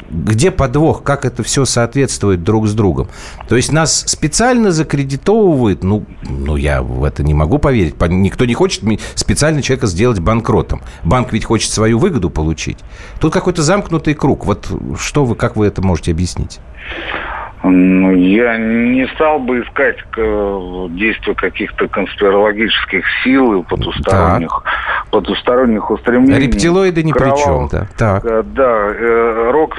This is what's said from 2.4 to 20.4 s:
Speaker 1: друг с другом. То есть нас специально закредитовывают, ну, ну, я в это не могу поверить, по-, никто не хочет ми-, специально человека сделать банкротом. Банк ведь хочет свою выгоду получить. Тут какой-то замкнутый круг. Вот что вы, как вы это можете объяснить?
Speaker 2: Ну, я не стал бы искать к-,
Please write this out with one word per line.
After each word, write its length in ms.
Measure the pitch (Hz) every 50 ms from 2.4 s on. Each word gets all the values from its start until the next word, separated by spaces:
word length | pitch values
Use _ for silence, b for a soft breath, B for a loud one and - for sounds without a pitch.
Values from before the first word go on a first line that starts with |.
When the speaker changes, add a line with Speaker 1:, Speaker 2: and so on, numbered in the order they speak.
Speaker 1:
друг 260 | 82 110 107 113 110 104
с 40 |
другом. 360 | 104 113 104 92 73 65 - - B B B B B B B B
То 60 | 110
есть 140 | 127 127 127
нас 300 | 143 160 160 - - - -
специально 640 | - - - - 151 - - 226 254 254 240 220 196
закредитовывают, 1120 | 165 156 156 - - 143 139 135 139 135 - 196 214 226 208 180 156 131 120 104 87 - 90
ну, 220 | 95 104 104 - - - - -
ну, 300 | - 67 69 69 71 76
я 240 | 71 69 73 71 64
в 240 | 62 64 62 64 69
это 180 | 71 - -
не 120 | 71 76 76
могу 240 | 73 78 78 131 147
поверить, 380 | 165 147 131 110 87 76 -
по-, 100 | - 92
никто 400 | 85 90 92 98 92 - - 127
не 80 | 120 117
хочет 280 | - 180 190 - -
ми-, 160 | - 110 107 - B B B
специально 460 | B - - 101 - 143 156 156 143
человека 280 | - - 127 123 123 101
сделать 320 | 85 87 117 127 117 92
банкротом. 600 | 82 107 113 117 113 - 113 85 69 - - - - B B B B
Банк 300 | 82 127 123 120 123 -
ведь 100 | 107 -
хочет 260 | - 113 - - -
свою 280 | - 104 110 110 117 113
выгоду 320 | 165 208 160 113 87 80
получить. 480 | - 82 78 80 78 - - - - - - B B B B B B B
Тут 140 | - 160 -
какой-то 260 | 185 180 185 175 175
замкнутый 540 | 147 151 196 202 - - 165 156 - 156 147
круг. 320 | - - 135 101 - -
Вот 220 | 90 104 - - - 90 - - 64 78 -
что 280 | - - - 147 139
вы, 80 | 120 107
как 220 | - 123 113 -
вы 100 | 110 104
это 160 | 98 - -
можете 300 | 95 95 87 80 - 90
объяснить? 480 | 80 82 90 - - - - - - - - - B B B B B B B B B B B B B B B B B -
Speaker 2:
Ну, 500 | - 92 92 92 92 92 92 92 95 92
я 440 | 92 90 90 92 101 113 120 120 113
не 500 | 113 110 110 113 117 120 123 127 131 131 - -
стал 240 | - 160 156 156 147
бы 220 | 127 120 127 120
искать 380 | 104 - - - 139 117 - - - -
к-, 760 | - 113 110 110 104 104